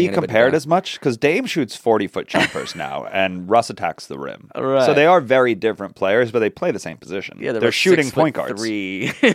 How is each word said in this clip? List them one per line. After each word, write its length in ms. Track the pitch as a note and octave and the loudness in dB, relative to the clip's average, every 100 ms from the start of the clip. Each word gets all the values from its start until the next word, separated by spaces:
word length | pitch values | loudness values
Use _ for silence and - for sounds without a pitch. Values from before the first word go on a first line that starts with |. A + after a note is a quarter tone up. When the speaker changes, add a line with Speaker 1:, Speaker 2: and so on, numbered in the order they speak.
Speaker 1:
be 40 | F#3 | 2
Speaker 2:
anybody 180 | G3 A#2+ | 0 0
Speaker 1:
compared 260 | A2 B2 | 2 2
Speaker 2:
down. 40 | D#3 | 2
Speaker 1:
as 100 | C#3+ | 0
much? 340 | F3 - - | -2 -2 -4
'Cause 160 | C#3+ A#2 | -4 0
Dame 300 | C#3+ F#3 C4 | 0 0 -2
shoots 280 | F3 A#2 | -4 -4
forty-foot 540 | - - A2 G2 G2 - | -4 0 2 0 -6 -4
jumpers 480 | - - D2+ C2 F2 | -2 -2 -4 -10 -10
Speaker 2:
<laughs> 0 | |
Speaker 1:
now, 300 | D2 C#2 A1+ | -8 -8 -4
and 420 | F#2+ F#2+ F2+ F2+ | 0 0 -2 0
Russ 200 | A2+ A#2 | 0 0
attacks 360 | A2 F2 D#2 - | -4 -6 -8 -12
the 120 | C#2 | -12
rim. 320 | C#2 - - | -10 -12 -14
Speaker 2:
Right. 300 | - C3+ C3+ B2+ | -8 -2 2 4
Speaker 1:
So 80 | |
they 120 | C#3+ D#3 | 4 6
are 140 | F3+ | 4
very 340 | A#2+ C3 B2+ | 4 4 4
different 420 | G#2 A2 G2 G2 - | 2 -2 -4 -8 -4
players, 340 | F#2+ A2 A#2+ | 0 2 2
but 80 | A#2 | 0
they 100 | G#2+ | -2
play 200 | - F3+ | -2 -4
the 80 | G2+ | -4
same 200 | E2+ D2 | -8 -14
position. 400 | - F#2+ - - | -10 -10 -10 -10
Speaker 2:
Yeah, 120 | C3+ | -6
they're 80 | A2+ | 0
Speaker 1:
They're 60 | A#2 | 0
Speaker 2:
both 60 | |
Speaker 1:
shooting 360 | - F#3+ E3+ C#3 | 2 4 4 4
point 240 | B2 D#3+ - | 2 0 0
guards. 260 | C2 G#2 | -6 -6
Speaker 2:
six-foot-three. 500 | A2+ G#2+ F#2+ F#2+ A2+ - | -4 -4 -4 -6 -6 0
<laughs> 60 | B3+ | 2